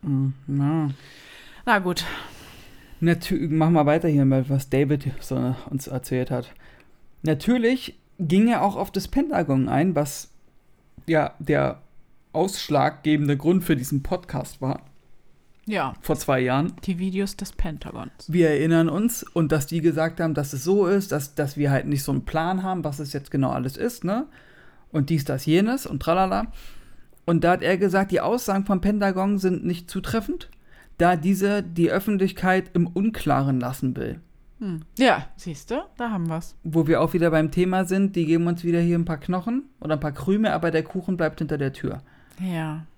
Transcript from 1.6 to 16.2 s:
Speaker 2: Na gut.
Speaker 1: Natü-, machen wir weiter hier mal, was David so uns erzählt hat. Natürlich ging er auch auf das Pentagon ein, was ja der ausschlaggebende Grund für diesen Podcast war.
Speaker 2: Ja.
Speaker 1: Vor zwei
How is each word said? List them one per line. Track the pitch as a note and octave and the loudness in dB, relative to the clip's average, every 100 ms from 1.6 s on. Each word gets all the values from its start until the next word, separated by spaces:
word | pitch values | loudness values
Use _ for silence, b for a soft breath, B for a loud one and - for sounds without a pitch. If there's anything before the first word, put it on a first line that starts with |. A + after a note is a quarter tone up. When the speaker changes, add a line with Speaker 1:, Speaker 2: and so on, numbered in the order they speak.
Speaker 2:
Na | - G#3+ | 0 2
gut. | F3+ F3 F3 B B B B B B B B - | 2 -4 -6 B B B B B B B B 0
Speaker 1:
Natü-, | E3 E3+ - F#3 E3 | 2 2 0 -2 0
machen | D#3 D#3+ | 2 4
wir | E3+ D3 | 6 6
weiter | D#3 E3+ | 4 4
hier | D3 | 4
mal, | C3+ C3+ C3 | 6 4 2
was | C#3 C3+ | -2 0
David | C3+ C#3+ C#3+ C#3 - | 0 2 2 -2 -8
so | - C3 B2+ B2+ - | -6 -2 -2 -4 -6
uns | C3 - | -8 -6
erzählt | C3 - B2+ B2+ | -8 -4 -4 -2
hat. | B2 A#2+ - b b b b - - | -4 -6 -16 b b b b -20 -8
Natürlich | D#3 D3+ - B3 A3+ B3+ - - _ _ | -2 0 2 2 2 0 -4 -18 _ _
ging | E3 F#3 A3+ | 2 4 4
er | A#3 | 4
auch | G3+ G3+ | 0 -2
auf | G3 | -4
das | G3 G3 | -4 -2
Pentagon | - D4+ C#4 C3+ C3+ B2+ | -2 0 0 2 2 2
ein, | C3 F3 | 2 2
was | D#3 D3 - - - - _ _ _ _ - - | 2 -2 -6 -16 -20 -20 _ _ _ _ -18 0
ja | D#3+ D3 - | 0 0 -4
der | D3 D3 C3+ - - - - - _ | 0 2 2 -2 -14 -20 -20 -20 _
ausschlaggebende | D#3 F#3+ - - D3 C#3 D3 D#3 D3+ C#3+ C#3+ | -2 -2 -2 0 2 2 0 0 2 2 0
Grund | D3+ F#3 | 4 2
für | F3 D3+ | 2 0
diesen | B2+ C#3 | 0 -2
Podcast | C#3 F3+ - - - - | -2 -6 -4 -8 -8 -6
war. | C3 - - - _ - - - _ - - | -6 -6 -8 -20 _ -20 -20 -20 _ -18 -8
Speaker 2:
Ja. | G#3 C#3 G#2+ | -4 -4 -6
Speaker 1:
Vor | - | -4
zwei | D#3 | -4